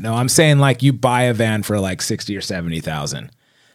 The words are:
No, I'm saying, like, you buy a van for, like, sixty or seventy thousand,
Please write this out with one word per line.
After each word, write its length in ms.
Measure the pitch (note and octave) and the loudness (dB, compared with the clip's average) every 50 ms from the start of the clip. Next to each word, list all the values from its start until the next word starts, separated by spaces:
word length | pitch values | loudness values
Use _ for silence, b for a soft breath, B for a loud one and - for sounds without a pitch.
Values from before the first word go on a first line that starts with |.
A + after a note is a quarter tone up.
No, 140 | F2+ A2+ A2+ | -6 -4 -2
I'm 140 | A#2 B2+ C3 | 0 0 2
saying, 280 | - - E3 D3+ D3 C#3 | 4 4 6 6 6 6
like, 220 | C#3 C#3 B2 - C3 | 4 4 2 2 2
you 100 | C#3 C3 | 2 2
buy 300 | - - B2+ A#2+ B2 B2+ | 2 2 0 2 2 2
a 100 | B2 A#2+ | 2 2
van 280 | G#2+ A#2 A2 A2 G#2+ G2 | 0 0 0 0 -2 -2
for, 140 | - G#2 G#2 | -2 -2 -2
like, 200 | F#2+ F#2+ F#2 - | -2 -2 -4 -4
sixty 340 | - - A2 - - - G#2 | -4 -6 -6 -6 -6 -8 -8
or 40 | G2 | -8
seventy 400 | - - G2+ F2+ E2+ E2+ E2 E2 | -6 -8 -6 -6 -6 -6 -6 -6
thousand, 500 | D2+ E2 D#2 D2+ D2 D#2 D2 C#2 - - b b b b b b b b b | -6 -6 -6 -6 -6 -6 -8 -10 -12 -16 b b b b b b b b b